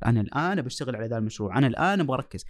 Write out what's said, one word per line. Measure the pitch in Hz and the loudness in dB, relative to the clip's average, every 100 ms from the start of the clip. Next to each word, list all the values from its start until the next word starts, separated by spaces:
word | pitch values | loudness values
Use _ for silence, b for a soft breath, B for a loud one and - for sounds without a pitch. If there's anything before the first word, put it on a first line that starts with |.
| - | 2
أنا | 117 | 2
الآن | 104 139 170 196 | 2 0 0 0
بشتغل | 127 - 131 113 | -2 -6 -6 -4
على | 113 | -4
ذا | 113 | -2
المشروع، | 110 - 104 107 | -2 -4 -2 4
أنا | 139 | 4
الآن | - 175 196 | 4 0 2
أبغى | 147 | 0
أركز". | 131 - - - | -2 -4 -10 -12